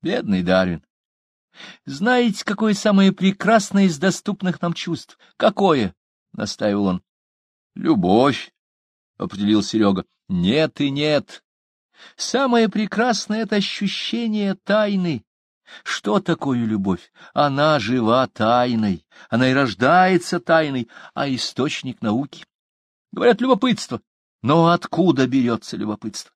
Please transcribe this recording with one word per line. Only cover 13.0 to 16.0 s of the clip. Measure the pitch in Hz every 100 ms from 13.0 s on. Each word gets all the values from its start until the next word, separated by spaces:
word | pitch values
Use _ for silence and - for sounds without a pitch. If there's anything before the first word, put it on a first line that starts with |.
| 247 226 - 214
это | 220 208
ощущение | 202 - 202 - - 226 233 214 202 190
тайны. | - 208 208 196 180 131 _ _ _ _ _ -
Что | - -